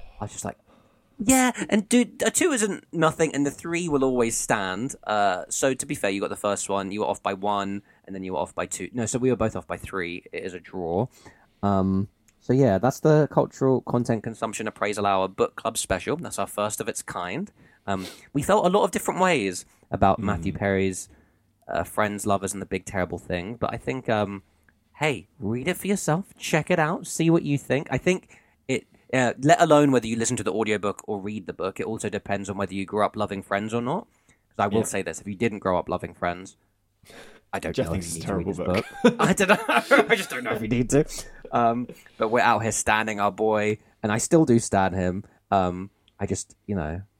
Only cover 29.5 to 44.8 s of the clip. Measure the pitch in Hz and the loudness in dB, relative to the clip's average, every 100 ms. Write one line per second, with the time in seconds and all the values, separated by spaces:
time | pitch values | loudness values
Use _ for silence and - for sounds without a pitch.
29.5 | 170 165 147 147 127 113 113 113 120 101 | 6 8 8 8 4 2 -2 -2 -2 -2
30.5 | 104 107 104 101 95 - 104 98 107 90 | -2 0 0 -2 -4 -6 -6 -6 -8 -10
31.5 | 90 90 - - 110 107 98 - 98 95 | -6 -6 -6 -6 -4 -4 -6 -4 -4 -4
32.5 | 95 98 98 95 104 101 107 104 98 - | -4 -4 -4 -4 0 0 0 -4 -4 -4
33.5 | 98 107 117 120 175 - _ _ _ _ | -2 -2 -4 -2 -4 -6 _ _ _ _
34.5 | - 101 107 107 101 87 80 101 95 117 | -2 0 2 0 -2 -6 -8 -10 -2 -2
35.5 | 101 95 90 80 87 87 87 87 87 95 | -2 -2 0 0 -4 -6 -6 -4 -4 -10
36.5 | - _ _ _ _ - - - - _ | -20 _ _ _ _ -20 -20 -20 -20 _
37.5 | - 87 85 82 82 85 82 - 98 82 | -8 -6 -4 -2 -2 -4 -8 -4 -2 -2
38.5 | - - 92 - - 226 233 165 185 190 | -4 0 0 -2 2 2 4 2 4 4
39.5 | 202 - - - 226 214 220 190 127 123 | 2 2 0 4 4 6 2 0 -6 -4
40.5 | 110 110 120 123 135 156 - - - - | -4 -2 0 2 2 2 -4 -14 -16 -4
41.5 | 123 117 120 120 - - - 113 120 110 | 0 2 2 -4 -12 -14 -4 0 4 4
42.5 | 113 113 - - 107 110 104 101 95 110 | 4 2 -2 2 2 0 0 0 2 2
43.5 | 107 107 107 _ _ 110 107 - 170 156 | 2 2 -2 _ _ -2 0 4 4 6
44.5 | 117 - 98 | 4 4 2